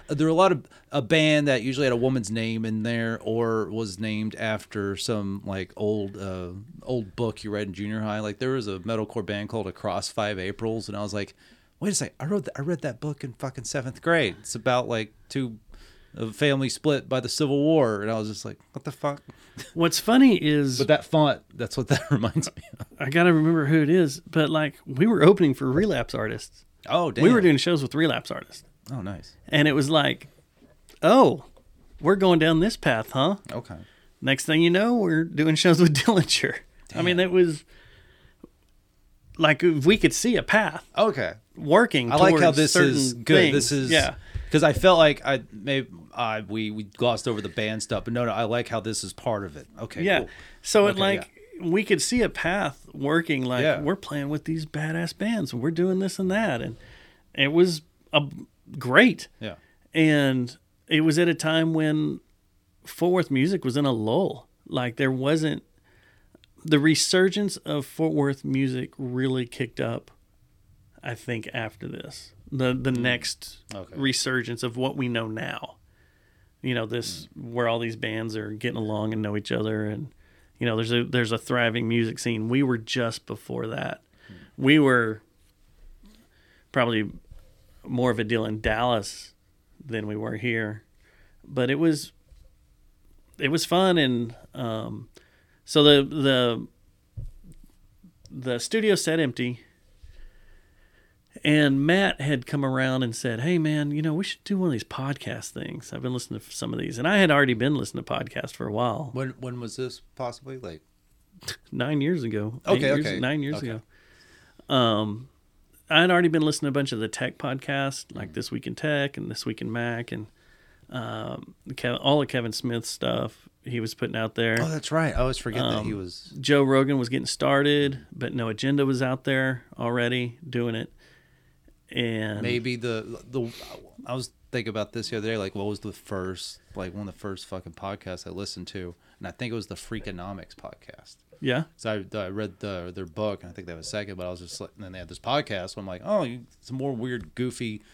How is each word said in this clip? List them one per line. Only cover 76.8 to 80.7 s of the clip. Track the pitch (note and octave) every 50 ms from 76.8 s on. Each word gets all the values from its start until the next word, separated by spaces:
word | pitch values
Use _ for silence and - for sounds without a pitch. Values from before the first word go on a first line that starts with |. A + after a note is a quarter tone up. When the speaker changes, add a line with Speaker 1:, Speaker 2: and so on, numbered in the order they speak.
| A2+
Speaker 2:
this, | G#2+ A#2+ A#2+ - G2 F2+ - - - -
Speaker 1:
Mm. | - C3+ A#2
Speaker 2:
where | A#2 B2 A#2+
all | A2+ A#2 A#2
these | A#2 A2+ A2
bands | - A#2 A2 A2 A2+ A2+ A2+ G#2+
are | A2 G#2 G#2
getting | G#2+ A2 - A#2+ -
along | A#2 A2 G#2+ G#2+ G#2 G#2+ A2 A2
and | G#2+
know | G#2+ G#2 G#2
each | G#2 - -
other, | A#2+ A2+ A2 A2 A2 G#2+ G#2+
and, | G#2 G#2+ A2+ D3+ - - _ _ _ _ _ _ _ _ _
you | B2
know, | A#2